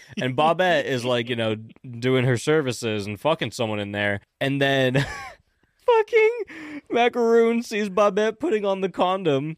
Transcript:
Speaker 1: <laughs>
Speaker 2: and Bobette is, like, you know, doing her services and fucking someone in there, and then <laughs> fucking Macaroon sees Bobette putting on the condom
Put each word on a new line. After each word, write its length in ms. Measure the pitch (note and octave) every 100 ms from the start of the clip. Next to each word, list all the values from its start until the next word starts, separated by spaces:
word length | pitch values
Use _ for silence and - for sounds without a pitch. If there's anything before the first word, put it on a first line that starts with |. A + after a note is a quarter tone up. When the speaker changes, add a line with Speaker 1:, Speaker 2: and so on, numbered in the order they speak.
Speaker 1:
<laughs> 180 | - C3
Speaker 2:
and 140 | B2+ B2+
Bobette 500 | D#3 E3 F#3 D#3+ A#2+
is, 180 | C3 B2
like, 240 | B2 A#2+
you 60 | A#2+
know, 200 | A2 A2 A2+ - C3+ A#2+
doing 260 | B2 C3 B2+
her 120 | A#2+
services 680 | - D#3 C3 A#2 A#2 G#2+ G2+
and 120 | G#2
fucking 320 | D3 D#3+ C3+
someone 280 | - A2+ G#2
in 120 | G2+
there, 300 | G#2 G#2 G2+ - _
and 220 | C3+ C#3
then 440 | C#3 C3+ C3 C3 C3+ - - - _
<laughs> 400 | _ _ _ -
fucking 460 | A4+ G#4+ A#4 A4 A#4+ G4+ - D4+ D4 -
Macaroon 720 | D4 A#3+ A#3+ A#3 A#3 A#3 A#3
sees 260 | A#3 G#3+ G#3+
Bobette 500 | F#3 G#3 G3 G#3+ A3
putting 260 | D#4+ G#3+ G3+
on 160 | F#3+
the 80 | F#3+
condom 680 | - F#3 F#3+ F3+ C3+ D3+